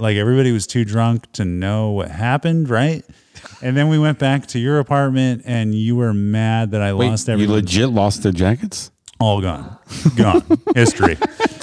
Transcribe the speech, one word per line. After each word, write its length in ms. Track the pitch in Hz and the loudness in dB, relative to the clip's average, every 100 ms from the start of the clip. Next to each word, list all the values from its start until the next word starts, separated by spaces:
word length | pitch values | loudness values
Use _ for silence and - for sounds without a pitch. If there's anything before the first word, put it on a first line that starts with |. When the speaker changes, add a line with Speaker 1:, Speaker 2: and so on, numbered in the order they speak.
Speaker 1:
like, 160 | 110 104 | -2 0
everybody 340 | 107 131 127 | 2 2 2
was 160 | 113 - | 0 -2
too 160 | 123 | -2
drunk 480 | 107 113 117 117 - | -2 0 0 0 -4
to 120 | - 92 | -6 -4
know 460 | 87 95 107 110 | -4 -2 -2 -2
what 200 | 101 85 | -4 -6
happened, 580 | 78 117 139 165 165 139 | -4 -2 -2 0 -2 0
right? 360 | 113 147 151 - - _ - - - | 0 0 -2 -10 -20 _ -20 -20 -10
And 160 | 127 135 | -4 0
then 100 | 151 | 2
we 100 | 156 | 2
went 220 | 151 131 | 2 0
back 280 | 135 139 - | 0 0 -2
to 120 | 123 | -4
your 200 | 123 147 | 0 0
apartment, 640 | 135 143 139 131 131 120 - | 0 0 2 0 0 -2 -4
and 280 | 117 107 | -2 0
you 220 | 107 110 120 | 0 0 0
were 180 | 117 | 0
mad 580 | 101 101 107 110 113 110 | 0 0 0 0 0 0
that 100 | 107 | -2
I 100 | 101 | 0
Speaker 2:
Wait, 160 | 98 - | 0 0
Speaker 1:
lost 200 | 110 - | 0 -2
Speaker 2:
you 60 | 107 | 0
Speaker 1:
everyone's 200 | 104 107 | 2 2
Speaker 2:
legit 260 | 92 95 131 | 2 0 2
lost 320 | 113 101 - | 2 2 2
their 100 | 104 | 0
jackets? 580 | 87 92 120 208 - - _ - - | 2 2 0 -4 -10 -14 _ -16 -2
Speaker 1:
All 220 | 110 101 | 0 0
gone. 380 | 92 73 90 107 - - 160 120 | -2 -6 -10 -18 -16 -2 0 4
Gone. 260 | 104 349 - 320 | 4 4 2 0
Speaker 2:
<laughs> 140 | - 123 | 2 4
Speaker 1:
History. 400 | 117 - - - - - 453 - | 4 4 0 0 -4 -2 -4 -4